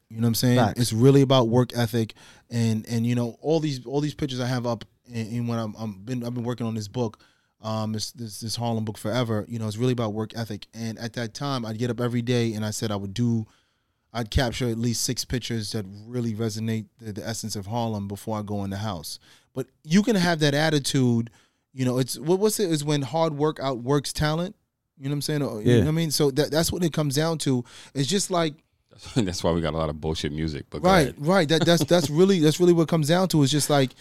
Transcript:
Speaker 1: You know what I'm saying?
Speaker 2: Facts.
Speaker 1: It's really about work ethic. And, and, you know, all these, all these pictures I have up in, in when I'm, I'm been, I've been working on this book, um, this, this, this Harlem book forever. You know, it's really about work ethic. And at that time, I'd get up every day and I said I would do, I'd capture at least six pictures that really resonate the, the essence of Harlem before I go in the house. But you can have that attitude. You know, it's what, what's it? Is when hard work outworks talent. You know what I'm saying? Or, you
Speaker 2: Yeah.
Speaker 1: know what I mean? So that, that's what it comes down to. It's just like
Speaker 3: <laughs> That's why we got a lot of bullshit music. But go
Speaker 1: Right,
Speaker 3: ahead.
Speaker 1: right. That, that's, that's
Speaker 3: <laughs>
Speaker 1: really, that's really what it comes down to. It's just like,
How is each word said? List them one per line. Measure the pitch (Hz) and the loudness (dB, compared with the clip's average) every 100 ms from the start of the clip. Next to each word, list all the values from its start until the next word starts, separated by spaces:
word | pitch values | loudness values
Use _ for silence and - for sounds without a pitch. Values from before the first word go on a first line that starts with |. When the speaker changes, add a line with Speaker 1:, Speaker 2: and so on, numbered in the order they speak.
| - | -12
Speaker 1:
You | 110 | -2
know | 117 | 0
what | |
I'm | 110 | 2
saying? | 127 123 | 4 4
Speaker 2:
Facts. | 107 - | 2 2
Speaker 1:
It's | 117 | 0
really | 110 135 139 | 6 8 8
about | 135 131 113 | 6 4 4
work | 123 120 120 | 4 2 0
ethic. | 123 117 110 - - - - | 0 0 -2 -6 -20 -20 -6
And, | 117 113 110 - | 0 0 0 -2
and, | 117 120 | -2 0
you | 123 | 0
know, | 120 - | -2 -4
all | 143 160 | 0 0
these, | 151 131 120 | 0 -6 -4
all | 139 | -2
these | 147 | -2
pictures | - 143 127 | -4 -6 -4
I | 123 | -2
have | 127 120 | -2 -2
up | 113 - _ - | -4 -8 _ -12
in, | 117 107 | -8 -6
in | 120 117 | -4 -2
when | 117 | -4
I'm, | 110 104 | -6 -6
I'm | 110 95 | -10 -10
been, | 107 127 | -8 -6
I've | 120 | -6
been | 123 | -6
working | 117 120 113 | -4 -4 -4
on | 110 | -4
this | 101 | -6
book, | 123 110 - _ _ _ _ | -4 -4 -6 _ _ _ _
um, | 110 110 110 | -6 -4 -4
this, | 110 - | -6 -8
this, | - 113 - | -10 -14 -10
this | 113 117 | -8 -4
Harlem | 120 113 110 | -2 -2 -4
book | 104 | -6
forever. | 107 123 117 107 - | -4 -2 0 -2 -4
You | 113 | -6
know, | 110 | -6
it's | 104 | -2
really | 127 | -2
about | 120 110 | 0 -2
work | 110 110 - | -4 -6 -6
ethic. | 113 101 - | -8 -10 -12
And | 113 113 104 | -10 -8 -8
at | 117 | -8
that | 123 113 | -6 -8
time, | - 143 131 110 | -6 -4 -4 -4
I'd | 110 | -4
get | 120 | -4
up | 113 | -2
every | 123 120 | -2 -2
day | 117 123 113 | 0 0 0
and | 107 107 | -2 -4
I | |
said | - 110 | -4 -4
I | 101 | -4
would | 101 | -4
do, | 104 120 113 110 _ _ _ _ _ _ | -2 0 0 -4 _ _ _ _ _ _
I'd | 117 113 | -8 -2
capture | 151 120 - 123 | 0 0 0 -2
at | 113 | -2
least | 120 113 | -2 -2
six | - 117 - | -2 -4 -4
pictures | 123 - 117 101 | -6 -4 -6 -6
that | 113 95 104 113 | -8 -8 -12 -8
really | 123 117 107 | -4 -2 -2
resonate | 113 110 113 110 101 - | -4 -2 -2 -4 -6 -14
the, | 110 | -12
the | 98 98 | -10 -8
essence | 113 110 104 | -6 -6 -8
of | 95 | -4
Harlem | 120 117 104 101 | -2 -2 -4 -6
before | 101 113 107 | -8 -6 -6
I | |
go | 104 104 98 | -4 -6 -4
in | |
the | 98 | -6
house. | 110 85 - - _ _ _ | -6 -8 -10 -16 _ _ _
But | 131 127 _ 151 | -10 -10 _ 0
you | 190 | 2
can | 214 202 | 2 2
have | 175 160 | 2 2
that | 147 | 2
attitude. | 143 160 147 - 139 123 117 117 _ _ _ _ | 2 2 0 0 2 4 2 -2 _ _ _ _
You | 131 127 | -4 -2
know, | 123 | 0
it's | 123 - | -2 -4
what, | 151 190 | 0 2
what's | 214 214 | 2 0
it? | 180 | 0
Is | 151 | 0
when | 147 147 | 0 -2
hard | 127 160 165 143 | 0 0 0 0
work | 151 - | -2 0
outworks | 135 117 123 147 - | -4 -2 0 0 0
talent. | - 151 160 185 - _ _ _ - | -2 0 0 -4 -10 _ _ _ -12
You | 135 | -6
know | |
what | 147 | -4
I'm | |
saying? | 147 151 | -2 -2
Or, | 127 110 | -2 0
you | 117 | 4
Speaker 2:
Yeah. | 117 | 6
Speaker 1:
know | 151 | 4
what | |
I | |
mean? | 160 165 | 2 0
So | 135 143 | 2 2
that, | 131 120 | 2 2
that's | 156 165 | 2 0
what | 185 | 0
it | 170 | -2
comes | 160 147 139 | 0 0 0
down | 165 156 | 0 0
to. | 143 127 - - - 135 | 0 0 -2 -14 -10 -4
It's | 131 | 0
just | 196 - | 0 0
like | 175 160 143 _ _ _ | 0 -2 -4 _ _ _
Speaker 3:
<laughs> | - - 123 | -20 -4 0
That's | 92 87 | 0 2
why | 87 | 2
we | 85 | 2
got | 80 | 0
a | 80 | 0
lot | 78 | -2
of | 76 | -2
bullshit | 80 80 76 | -4 -2 -4
music. | 76 80 69 - | -2 -4 -4 -8
But | 73 | 0
go | 180 | 4
Speaker 1:
Right, | 190 139 | 4 2
Speaker 3:
ahead. | - 147 | -2 0
Speaker 1:
right. | 196 147 | 2 4
That, | 160 165 | 4 4
that's, | 170 147 | 4 4
that's | 175 151 | 2 4
Speaker 3:
<laughs> | |
Speaker 1:
really, | 151 190 185 | 4 6 6
that's | 151 143 | 4 6
really | 180 | 6
what | 170 | 6
it | 151 | 4
comes | 165 143 | 2 2
down | 180 185 | 2 4
to. | 156 | 4
It's | 135 | 4
just | 147 - | 2 4
like, | 143 131 - | 4 2 -2